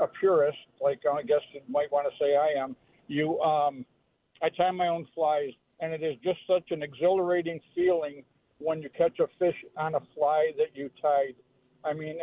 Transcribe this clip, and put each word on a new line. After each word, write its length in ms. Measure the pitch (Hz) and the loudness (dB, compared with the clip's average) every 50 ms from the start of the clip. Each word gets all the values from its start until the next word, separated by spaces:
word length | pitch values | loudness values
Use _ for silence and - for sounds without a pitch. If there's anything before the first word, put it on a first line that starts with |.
a 60 | - | -2
purist, 500 | - - - 190 190 180 156 143 151 139 - - _ _ _ | -2 0 0 2 4 4 4 4 2 0 -4 -12 _ _ _
like 200 | 135 143 135 - - | -2 -2 0 0 -2
I 160 | 147 143 147 | -2 -2 -2
guess 200 | 123 117 147 147 - - - | 0 2 0 0 0 -4 -12
you 80 | 139 135 | -16 -12
might 240 | 123 135 147 147 147 | -4 -2 -2 0 0
wanna 180 | 143 143 143 135 - - | 0 -2 -2 -2 -2 0
say 160 | 147 143 143 | 0 2 4
I 240 | 143 151 156 147 135 | 4 2 2 0 0
am, 160 | 131 135 - - _ _ _ _ _ | -4 -6 -8 -14 _ _ _ _ _
you, 320 | - 143 147 151 160 170 - | -6 -4 -2 0 0 0 0
um, 440 | 165 156 156 147 147 143 139 127 123 - _ _ _ _ _ _ _ _ _ _ | 0 2 2 2 2 0 -2 -4 -12 -18 _ _ _ _ _ _ _ _ _ _
I 80 | 156 165 | -4 -2
tie 220 | - - 175 185 | 0 0 0 0
my 160 | 185 180 180 | 0 0 0
own 180 | 170 170 170 147 - _ | 0 0 -2 -4 -8 _
flies, 380 | 160 156 151 151 147 147 131 - _ _ _ _ - | -2 0 0 0 0 -2 -4 -8 _ _ _ _ -10
and 140 | 160 160 160 | -8 -8 -6
it 80 | 151 | -4
is 140 | 160 160 135 113 135 | -4 -6 -6 -4 -4
just 160 | 180 175 - - | -4 -4 -4 -2
such 240 | - 185 175 - - | 0 0 0 0 -4
an 100 | 175 156 | -6 -6
exhilarating 800 | 147 151 135 127 165 180 190 190 175 175 175 175 165 170 165 160 - _ _ | -6 -10 -4 0 2 2 2 2 2 2 0 0 0 -4 -6 -8 -12 _ _
feeling 480 | 175 180 185 175 165 151 143 143 139 131 _ _ _ _ _ _ | 0 2 2 2 2 -2 -4 -8 -14 -20 _ _ _ _ _ _
when 240 | _ 147 160 156 160 | _ -4 -4 -4 -4
you 80 | 151 135 - | -6 -8 0
catch 220 | - 165 165 - - | 0 0 0 2 0
a 80 | 151 - _ | -2 -2 _
fish 180 | _ 180 175 - - - - - | _ 0 0 0 -2 -10 -14 -8
on 160 | 156 156 160 156 | -6 -4 -4 -4
a 60 | 143 - _ _ | -4 -6 _ _
fly 380 | 151 147 143 156 156 156 160 147 | 0 2 2 4 2 2 2 0
that 180 | 139 156 - - | -2 -2 -2 -4
you 140 | 139 143 131 - - | -8 -12 -12 -8 -2
tied. 360 | - 151 143 139 135 135 123 - _ _ _ _ _ _ _ _ - | 0 2 2 2 2 0 -4 -12 _ _ _ _ _ _ _ _ -6
I 100 | 151 151 | -6 -6
mean, 240 | 156 156 156 156 170 | -6 -8 -8 -6 -4